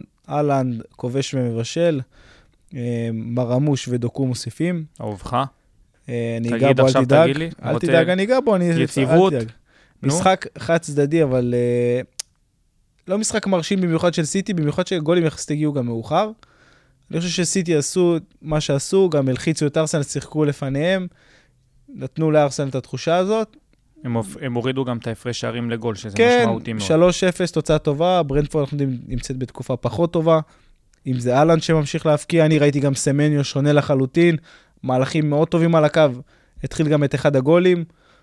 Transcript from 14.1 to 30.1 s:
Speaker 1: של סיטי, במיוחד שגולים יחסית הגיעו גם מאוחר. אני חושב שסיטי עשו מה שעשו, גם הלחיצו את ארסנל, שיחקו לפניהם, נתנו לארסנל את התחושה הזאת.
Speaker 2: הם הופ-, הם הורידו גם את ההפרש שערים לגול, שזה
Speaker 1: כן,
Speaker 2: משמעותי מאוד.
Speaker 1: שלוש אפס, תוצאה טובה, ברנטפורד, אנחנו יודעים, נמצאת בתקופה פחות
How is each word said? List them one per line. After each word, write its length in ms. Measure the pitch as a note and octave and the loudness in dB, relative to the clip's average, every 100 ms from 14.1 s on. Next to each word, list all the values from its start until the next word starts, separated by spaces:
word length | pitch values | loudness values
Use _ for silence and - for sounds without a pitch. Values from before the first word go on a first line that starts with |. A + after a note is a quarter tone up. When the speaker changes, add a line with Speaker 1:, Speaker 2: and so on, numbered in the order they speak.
Speaker 1:
של 120 | E3+ D3+ | 0 -2
סיטי, 280 | G3 G3 | -2 -2
במיוחד 340 | F3 D3 D3 F3 | -2 0 -2 -2
שגולים 380 | F3+ D3+ F3 D#3+ | -2 0 2 0
יחסית 260 | - - | -2 -6
הגיעו 220 | D3+ D3+ | -2 -2
גם 120 | C#3+ A#2+ | -2 -4
מאוחר. 460 | A2+ A2+ D#3+ G#3+ A3+ _ _ _ _ _ _ - | -6 -2 -2 -2 -6 _ _ _ _ _ _ -8
אני 80 | E3 | -6
חושב 120 | F3 F3 | -4 -2
שסיטי 320 | E3+ G3 E3+ D3+ | -2 -2 0 0
עשו 420 | C#3 F#3 F3 E3 - _ | 0 0 2 0 -6 _
מה 200 | D#3 D3+ | -4 -2
שעשו, 480 | - C#3 - F#3+ F#3 | 0 -2 0 2 4
גם 200 | D3+ C3+ | 2 0
הלחיצו 380 | B2 E3 D#3 D3 | 0 -2 0 0
את 100 | D#3+ | 0
ארסנל, 260 | D#3 D#3+ | 0 -2
שיחקו 420 | C#3 C#3+ - D3+ D3+ | -4 -8 -6 0 0
לפניהם, 600 | C#3+ C3+ C#3 E3+ F#3+ F3+ - _ _ _ _ _ _ - B3 | -2 -4 -2 -2 -2 -4 -14 _ _ _ _ _ _ -20 -14
נתנו 360 | C3 - D#3+ | -10 -2 2
לארסנל 360 | D3+ C#3+ D3 C#3 | 4 2 0 -4
את 60 | C3 | -6
התחושה 400 | - B2+ E3 F3 | -8 -6 -2 0
הזאת. 420 | F#3 A3 G#3+ _ _ _ _ _ | 0 -2 -4 _ _ _ _ _
Speaker 2:
הם 100 | B2 A#2 | -4 -4
הופ-, 200 | G2 - | -4 -8
הם 120 | C3+ | -6
הורידו 320 | A#2+ B2+ C3 B2+ | -4 -2 -2 -4
גם 120 | A#2 | -6
את 100 | A#2 | -6
ההפרש 320 | A2 B2 A#2 | -8 -8 -6
שערים 300 | A#2 A#2+ A#2 | -6 -6 -6
לגול, 260 | A#2 A2+ G2 | -4 -6 -6
שזה 200 | A2 G2+ | -4 2
Speaker 1:
כן, 220 | A#3 B3 | 4 4
Speaker 2:
משמעותי 320 | A#3+ A2+ - | 2 -2 -6
מאוד. 140 | A2 F#3+ | -6 0
Speaker 1:
שלוש 360 | D#3+ F3+ - | 4 4 4
אפס, 280 | F#3 E3+ F3+ | 0 0 -2
תוצאה 260 | D#3 - D3+ | -2 0 0
טובה, 460 | D#3 C#3+ F3 F3+ | 0 0 2 2
ברנטפורד, 380 | D3 C#3 C#3+ D#3 | 0 -2 -2 -2
אנחנו 140 | C3+ C#3+ | -2 -2
יודעים, 180 | C#3 A#2+ - | -2 -4 -8
נמצאת 300 | A#2+ - B2+ | -8 -8 -8
בתקופה 380 | B2 - C3 B2 | -8 -8 -8 -4
פחות 360 | A#2+ G#2 E3+ | -4 -2 -2